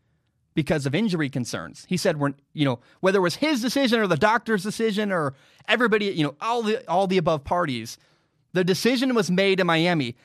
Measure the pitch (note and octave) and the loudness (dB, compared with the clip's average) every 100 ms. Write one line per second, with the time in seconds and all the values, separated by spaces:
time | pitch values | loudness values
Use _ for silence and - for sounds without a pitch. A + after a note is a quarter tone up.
0 | _ _ _ _ _ - D3+ D#3 C#3 D3+ | _ _ _ _ _ -4 0 -2 0 0
1 | A3 E3+ C#3+ C3+ A#2+ G2+ E2 - - F3+ | 0 0 -2 -4 -6 -8 -10 -16 -6 -2
2 | G3 D#3 C#3 C#3 _ D3+ C#3+ A#2+ _ _ | 0 0 -2 -4 _ -2 -2 -2 _ _
3 | F#3 G3 F3 - D4+ C#4 A#3+ C4+ C4+ A#3 | 2 2 2 0 -2 0 -2 0 2 2
4 | G#3 D#3+ G#3+ A3+ A3+ G#3+ G3+ - A3+ G3+ | 2 2 2 2 0 -2 -2 -2 -2 0
5 | G#3 F3+ C#3+ C3+ _ _ - A3 A#3+ G#3+ | -2 -2 -2 -6 _ _ -2 0 2 2
6 | G#3 D#3+ D3 - A3 A#3+ G#3+ G#3+ - E3+ | 0 0 -2 -2 -4 -2 -2 -2 -2 -2
7 | G3 F#3 E3+ D#3 - F3 E3 A#2+ A2+ - | 2 0 0 -2 -2 -2 -2 -4 -10 -16
8 | _ _ _ _ _ F3 F3+ F#3 A3+ B3+ | _ _ _ _ _ -2 0 2 2 2
9 | C4 A#3 F3 F3+ G3 F#3+ F3+ D#3+ E3+ E3+ | 2 0 0 2 2 2 2 2 2 0
10 | B2 - | -2 -8